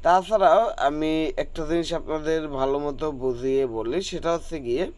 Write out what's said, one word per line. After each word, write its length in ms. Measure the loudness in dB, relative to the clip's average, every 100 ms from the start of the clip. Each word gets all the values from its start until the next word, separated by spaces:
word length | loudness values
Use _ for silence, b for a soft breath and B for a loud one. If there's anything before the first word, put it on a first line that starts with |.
তাছাড়াও 580 | 6 4 4 4 6 6 4 2 0
আমি 240 | 2 0 0 -2 -2
একটা 180 | -4 -4 -2
জিনিস 200 | -2 0 -4
আপনাদের 400 | -4 -4 -2 -2 -2 -2
ভালো 180 | 0 0 -2
মতো 200 | -4 -6 -2
বুঝিয়ে 400 | -4 -2 0 0 0 -2
বলি, 200 | -2 -4 -4
সেটা 200 | -4 -2 -2
হচ্ছে 240 | -4 -8 -4
গিয়ে 180 | -2 -2